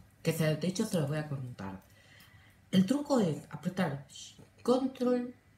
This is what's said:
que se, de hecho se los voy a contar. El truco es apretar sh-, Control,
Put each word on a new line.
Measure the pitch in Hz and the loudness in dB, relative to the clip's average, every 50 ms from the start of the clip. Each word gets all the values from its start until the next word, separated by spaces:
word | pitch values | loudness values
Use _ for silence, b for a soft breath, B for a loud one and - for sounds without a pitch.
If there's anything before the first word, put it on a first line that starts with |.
| - - - - | -18 -20 -14 -6
que | - 165 160 | -2 -2 0
se, | - 165 156 156 151 | 2 2 2 2 0
de | 175 180 | 0 -2
hecho | 185 - 226 | 0 -2 -2
se | - - 170 | 0 0 0
los | 147 135 | 0 0
voy | 151 151 | -2 -2
a | 151 151 | -4 -4
contar. | 139 135 131 123 123 - 98 95 95 95 - B B B B B B B B B B B B B B B B - | -6 -8 -8 -10 -10 -10 -10 -10 -10 -12 -16 B B B B B B B B B B B B B B B B 2
El | - 185 190 | 4 4 4
truco | - 262 285 294 - 277 247 | 4 2 0 0 2 2 4
es | 202 165 147 139 - - | 4 2 0 -2 -6 -14
apretar | - 151 - 175 - - 180 160 139 139 - - | -12 -8 -8 -6 -2 0 -2 -2 -2 -6 -10 -14
sh-, | - - - - - - - - _ - | -18 -18 -18 -18 -20 -20 -20 -20 _ -6
Control, | - - 247 262 269 247 - - 254 247 247 247 240 247 - - _ _ _ | 2 2 2 4 2 -2 -2 0 0 2 2 2 0 -4 -10 -16 _ _ _